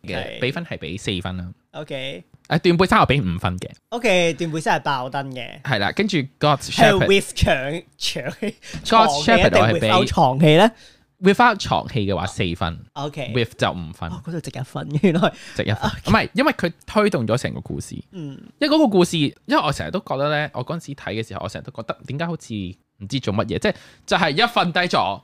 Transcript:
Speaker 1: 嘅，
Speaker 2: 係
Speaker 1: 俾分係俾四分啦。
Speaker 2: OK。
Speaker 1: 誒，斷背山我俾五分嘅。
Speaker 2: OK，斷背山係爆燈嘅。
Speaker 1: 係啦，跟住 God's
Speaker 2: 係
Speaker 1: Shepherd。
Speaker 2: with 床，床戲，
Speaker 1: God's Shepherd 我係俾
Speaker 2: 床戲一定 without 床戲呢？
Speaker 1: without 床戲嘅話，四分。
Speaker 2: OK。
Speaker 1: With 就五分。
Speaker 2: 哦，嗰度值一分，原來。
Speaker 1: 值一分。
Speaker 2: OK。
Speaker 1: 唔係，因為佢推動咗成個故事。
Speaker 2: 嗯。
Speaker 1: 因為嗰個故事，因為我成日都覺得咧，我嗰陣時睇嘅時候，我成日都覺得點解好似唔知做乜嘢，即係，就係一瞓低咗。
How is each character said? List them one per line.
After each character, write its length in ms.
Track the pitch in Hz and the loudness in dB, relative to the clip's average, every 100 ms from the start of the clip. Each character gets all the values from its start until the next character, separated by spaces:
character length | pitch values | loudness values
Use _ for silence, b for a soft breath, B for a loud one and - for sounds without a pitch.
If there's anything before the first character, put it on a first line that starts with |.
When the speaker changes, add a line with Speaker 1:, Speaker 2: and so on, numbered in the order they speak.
Speaker 1:
嘅， 140 | - 90 | -8 -8
Speaker 2:
係 240 | 123 - | -8 -6
Speaker 1:
俾 140 | 123 | -6
分 120 | 151 170 | -6 -10
係 120 | 92 | -10
俾 180 | 73 95 | -8 -8
四 240 | - 95 | -6 -6
分 160 | 92 90 | -6 -8
啦。 160 | 90 - _ | -10 -14 _
Speaker 2:
OK。 500 | 143 156 139 131 170 - _ _ | -16 -12 -10 -10 -14 -18 _ _
Speaker 1:
誒， 120 | 160 | 2
斷 180 | 180 170 | 4 4
背 80 | 185 | 4
山 140 | - | 4
我 40 | 160 | 4
俾 140 | 139 | 2
五 160 | 92 85 | 0 -2
分 200 | 98 90 | -2 -4
嘅。 120 | - - _ | -10 -14 _
Speaker 2:
OK， 440 | 240 226 180 170 151 | -4 2 2 2 -2
斷 140 | 170 | -4
背 120 | 160 | -4
山 180 | 220 165 | 0 0
係 40 | |
爆 260 | 147 135 131 | 0 -4 -4
燈 160 | 139 139 | -6 -8
嘅。 280 | 123 117 - | -12 -14 -12
Speaker 1:
係 160 | - 104 | -4 0
啦， 120 | 98 | 0
跟 160 | - 208 | 0 0
住 100 | 165 135 _ | 0 -2 _
God's 320 | 147 139 - | 0 0 -2
Speaker 2:
係 200 | - 226 | 4 6
Speaker 1:
Shepherd。 140 | 196 - | 6 4
Speaker 2:
with 280 | 196 - - | 2 2 0
床， 480 | - 147 135 170 - _ | 2 2 -2 -8 -10 _
床 340 | - 165 127 - | -6 -6 -10 -8
戲， 160 | 208 - B B - | -8 -8 B B 2
Speaker 1:
God's 400 | 226 226 - - | 4 4 2 4
Shepherd 340 | 226 - - | 4 6 4
我 80 | 110 | 4
係 60 | |
俾 20 | - | 2
Speaker 2:
床 0 | |
戲 0 | |
一 40 | |
定 80 | 110 | 2
without 180 | - - | 2 2
床 320 | - 139 131 | 2 2 6
戲 160 | 156 156 | 6 8
呢？ 160 | 226 b b b b _ | 6 b b b b _
Speaker 1:
without 360 | 185 202 240 208 | 2 6 4 2
床 300 | - 87 - | -2 -2 -2
戲 160 | 117 101 | -4 -2
嘅 100 | 90 | -2
話， 100 | 95 | -4
四 160 | - 95 85 | -2 -4 -2
分。 240 | 82 85 - | -4 -6 -14
Speaker 2:
OK。 380 | - 147 147 123 113 | -10 -10 -8 -4 -2
Speaker 1:
With 180 | 113 - | -2 -2
就 140 | 104 | -2
五 200 | 87 80 | -2 -10
分。 160 | - 80 | -10 -10
Speaker 2:
哦， 100 | 87 - | -10 -10
嗰 60 | |
度 80 | 165 | -10
值 80 | - | -10
一 120 | - | -12
分， 240 | 139 143 139 147 | -10 -10 -4 2
原 120 | 196 | 4
來。 200 | 165 175 B B - | 4 0 B B -6
Speaker 1:
值 80 | |
一 80 | - | -2
分。 60 | 110 | -2
Speaker 2:
OK。 280 | - - - | -4 -6 0
Speaker 1:
唔 0 | |
係， 180 | 208 139 | 2 2
因 120 | 190 285 | 0 0
為 60 | |
佢 180 | - 175 - - | 0 -6 -6 -2
推 240 | 214 208 | 0 2
動 160 | 156 110 | 0 0
咗 100 | 120 | -2
成 160 | - | -2
個 80 | 64 | -8
故 180 | - 73 | -8 -10
事。 160 | - - - | -8 -14 -14
Speaker 2:
嗯。 260 | 190 147 135 - _ | -14 -14 -14 -20 _
Speaker 1:
因 80 | 294 | 2
為 60 | 311 | 4
嗰 20 | |
個 80 | 277 | 6
故 160 | 196 175 | 4 4
事， 120 | 165 | 2
因 160 | 143 - - | -2 -4 -2
為 100 | 294 | 0
我 140 | 151 | 0
成 160 | 135 78 | -2 -4
日 40 | |
都 80 | 123 | -6
覺 180 | - 135 | -6 -4
得 120 | 147 | -2
咧， 200 | 147 151 | -2 -4
我 120 | - 135 | -6 -8
嗰 120 | 165 | -8
陣 60 | - | -10
時 40 | - | -12
睇 180 | - | -8
嘅 140 | 107 110 | -6 -6
時 60 | 95 | -8
候， 60 | |
我 60 | 92 | -8
成 120 | - | -10
日 40 | - | -14
都 60 | |
覺 160 | - - | -14 -12
得 100 | - - | -12 -10
點 120 | 139 | -8
解 60 | 170 | -6
好 60 | 160 | -8
似 140 | - 107 90 92 _ _ | -8 -8 -8 -10 _ _
唔 80 | 98 | -8
知 120 | 135 | -4
做 140 | 110 | -2
乜 120 | 101 101 | -2 -2
嘢， 140 | 82 | -2
即 80 | 208 | -2
係， 40 | - B B - | -4 B B -4
就 120 | 180 | 0
係 140 | 170 | 0
一 100 | 147 | 2
瞓 300 | 233 214 180 | 2 2 0
低 80 | 180 | 0
咗。 400 | 175 165 92 98 | 0 0 -2 -6